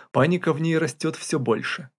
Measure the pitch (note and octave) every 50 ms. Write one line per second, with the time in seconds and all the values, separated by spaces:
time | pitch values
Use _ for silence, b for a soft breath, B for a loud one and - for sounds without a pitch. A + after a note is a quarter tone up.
0 | B B - B2+ C3 D#3+ F3+ F3 F3+ E3+ D3+ C#3 D#3+ E3 D#3+ D#3+ E3 D#3 C3+ -
1 | - D#3+ D#3 - - - - D3+ C3 A#2+ A2 G#2+ - - - - D3+ - _